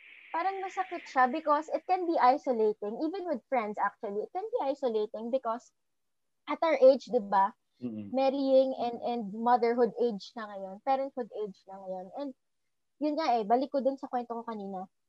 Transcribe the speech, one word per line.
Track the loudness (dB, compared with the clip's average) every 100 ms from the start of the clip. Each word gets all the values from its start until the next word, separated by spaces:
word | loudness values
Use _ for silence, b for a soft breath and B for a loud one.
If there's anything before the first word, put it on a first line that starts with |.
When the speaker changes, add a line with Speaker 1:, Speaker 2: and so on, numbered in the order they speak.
| -20 -20 -8
Speaker 1:
parang | -4 -4 -4
masakit | -6 -6 -6 -6
siya | -2 4 4
because | 4 2 2 2
it | -4
can | 0 0 2
be | 4
isolating. | 6 4 2 2 2 2 -4 -4
Even | -4 -4 -6
with | -6 -2
friends, | -2 -2 -2
actually, | -4 -4 -8 -6
it | -6
can | -6 -4
be | -2 -2
isolating | -2 -2 -2 -2 -6 -4 -4
because | -2 -6 -8 _ _ _ _ _ _ _ -6
at | 0
our | 2 6
age, | 8 8 2
di | -2
ba, | 2 2 2 -2 _ _
Speaker 2:
Mm-mm. | -10 -8 -6
Speaker 1:
marrying | 0 0 2 4 6 4 0
and, | -4 -4
and | -4 -4 -6
motherhood | -2 2 4 4 2 2 2
age | -2 -2 -10 -14
na | -12
ngayon, | -10 -12 -8 -2
parenthood | 0 -2 -6 -8 -6
age | -8 -10 -18
na | -14
ngayon. | -10 -10 -10 -10
And | -10 -12 _ _ _ _ _ -6
yun | -4 -2
nga | 0
eh, | 0
balik | 2 0 2
ko | 0
dun | -2 -2
sa | -6
kwento | -8 -6 -10
ko | -10
kanina. | -10 -8 -10 -12 _